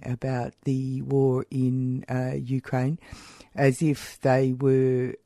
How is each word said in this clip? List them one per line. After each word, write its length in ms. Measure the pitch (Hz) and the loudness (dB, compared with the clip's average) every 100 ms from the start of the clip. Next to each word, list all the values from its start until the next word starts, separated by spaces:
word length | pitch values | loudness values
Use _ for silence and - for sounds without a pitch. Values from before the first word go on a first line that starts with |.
about 520 | - 123 131 127 120 - | -8 -6 -4 -4 -6 -6
the 360 | - 131 131 131 | -4 -2 -2 -6
war 440 | 131 135 135 127 - | -2 2 4 2 -2
in, 520 | 135 127 127 127 127 - | 0 0 0 -2 -4 -4
uh, 240 | 127 127 | -4 -2
Ukraine, 640 | 139 127 131 - 131 127 160 - - - - - | -4 -4 -4 -2 -2 0 -2 -8 -20 -20 -20 -18
as 260 | - 139 131 | 0 2 4
if 400 | 160 139 - - | 0 0 -6 -4
they 300 | 139 127 135 | 2 4 2
were, 600 | 127 135 131 131 127 123 - | 2 2 4 4 2 -2 -6